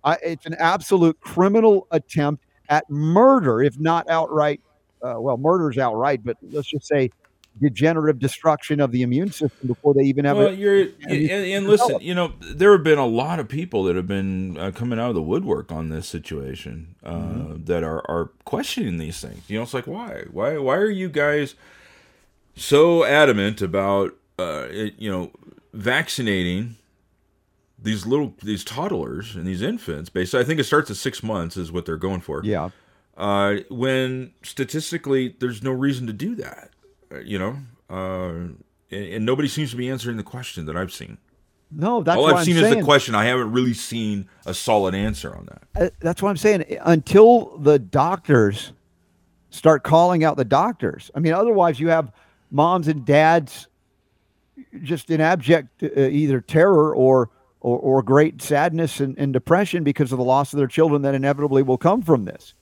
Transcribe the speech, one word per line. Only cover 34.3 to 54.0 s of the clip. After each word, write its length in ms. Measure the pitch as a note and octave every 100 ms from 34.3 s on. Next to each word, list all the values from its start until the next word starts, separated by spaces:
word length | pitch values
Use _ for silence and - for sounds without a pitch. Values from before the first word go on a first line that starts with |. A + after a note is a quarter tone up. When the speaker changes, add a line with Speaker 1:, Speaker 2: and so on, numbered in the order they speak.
| _
Speaker 2:
statistically, 960 | - - C3+ D#3 D3+ E3+ C#3 C3+ B2+ -
there's 220 | B2 A2
no 100 | C3+
reason 360 | B2+ C#3 C3 A#2+
to 60 |
do 200 | G#2+ E3+ A#3
that, 360 | - - - _ _ _ _
uh, 80 | C2+
you 180 | - G2+
know, 200 | F#2+ C#3 B2+ _ _
uh, 400 | F#2 F#2 F#2 F2+
and, 280 | E2 F2 A#1+ _ _ _
and 340 | F#2+ G2 G#2 A2
nobody 220 | C3 D3
seems 240 | D3+ D3
to 40 | A#2+
be 140 | B2
answering 280 | C3 A#2 A2+
the 60 |
question 420 | G2+ B2 B2 - D#2
that 100 | E2
I've 160 | F#2
seen. 240 | - - - _ _ _ _ _ D3+
Speaker 1:
No, 260 | F3+ A#3+
that's 140 | D#3+ E3+
Speaker 2:
All 60 |
Speaker 1:
what 100 | D#3
Speaker 2:
I've 60 | D#3
Speaker 1:
I'm 60 | E3
Speaker 2:
seen 100 | E3+
is 40 |
the 80 | G#3
Speaker 1:
saying. 160 | A3+ D3
Speaker 2:
question. 300 | C#3+ - A2
I 100 | A2+
haven't 260 | B2+ A2+
really 220 | A#2+ B2+
seen 560 | A2 - A#2 G#2+ G2+ F#2+ _ -
a 80 |
solid 400 | F#2 - G#2+ F#2+ F#2+
answer 400 | G#2 - C#2+ G1+
on 120 | G1+
that. 360 | - _ -
Speaker 1:
Uh, 60 | F3+ -
that's 200 | E3 F3
what 80 | G3
I'm 80 | F3+
saying. 400 | G#3+ G3+ - -
Until 760 | - E3 - G3 A3 A#3+ - E3
the 220 | C#3+ D3
doctors 920 | G2 C#3 D3+ F#3 - C#3 G#2 G#2+ - - _ _ _ _ _ _ _
start 340 | - D#3 D3+
calling 400 | - D#3+ F3 F3+
out 140 | D#3+ D3
the 80 | A#2+
doctors. 640 | C3+ G3+ - G#2 - - -
I 40 |
mean, 140 | D#3+
otherwise 460 | E3+ A3+ G#3 F3 B2+
you 100 | E3
have 220 | E3 C#3+ _ _ _ _
moms 360 | C#3 D#3+ F3+ D#3
and 160 | D3+ B2
dads 640 | D3 D#3 E3 C#3 - - _ _ _